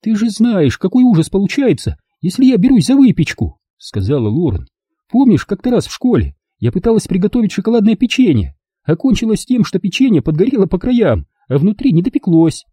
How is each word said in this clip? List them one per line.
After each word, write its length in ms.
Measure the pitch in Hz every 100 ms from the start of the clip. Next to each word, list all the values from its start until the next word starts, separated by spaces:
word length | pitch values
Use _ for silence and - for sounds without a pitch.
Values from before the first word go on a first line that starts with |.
«Ты 140 | 214 214
же 140 | 226
знаешь, 480 | 202 233 202 143 -
какой 260 | 185 254
ужас 260 | 254 175 160
получается, 680 | 196 202 - 269 170 - - _ _
если 240 | 175 - 262
я 120 | 233
берусь 280 | 233 254 -
за 100 | 277
выпечку», 640 | 262 165 156 - - - _ _
сказала 520 | - 107 95 143 110
Лорен. 380 | 123 165 90 64 _ _ _ _
«Помнишь, 360 | 233 269 170 -
как-то 260 | 202 254
раз 160 | 233 -
в 60 |
школе 420 | - 254 185 78 - _ _
я 120 | 113
пыталась 360 | 180 233 220 -
приготовить 440 | 185 202 247 214
шоколадное 440 | - 208 233 214 220
печенье, 640 | 240 - 247 123 71 - _ _ -
а 80 | 170
кончилось 500 | 269 233 226 214 -
тем, 200 | 247 196
что 140 | 185
печенье 420 | 190 - 269 175
подгорело 440 | 139 156 226 262 185
по 140 | 180
краям, 480 | 240 247 190 101 71 _ _
а 80 | 131
внутри 340 | 180 208 269
не 100 | 165
допеклось». 640 | 196 - - 165 165 - _